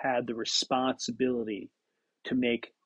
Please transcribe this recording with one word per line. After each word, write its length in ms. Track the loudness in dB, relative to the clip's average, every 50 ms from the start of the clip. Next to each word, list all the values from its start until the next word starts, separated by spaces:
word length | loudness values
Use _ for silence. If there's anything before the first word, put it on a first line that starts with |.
have 240 | 0 0 2 2 0
the 100 | -2 -4
responsibility 1300 | -4 -2 0 0 0 0 2 2 2 2 2 0 -2 -4 -6 -2 0 2 2 2 0 -2 -2 -4 -6 -8 -12 _ _ _ _ _ _ _ _ _ _ -4
to 100 | -2 0
make 360 | 2 2 2 2 0 -2 -8 _ _ _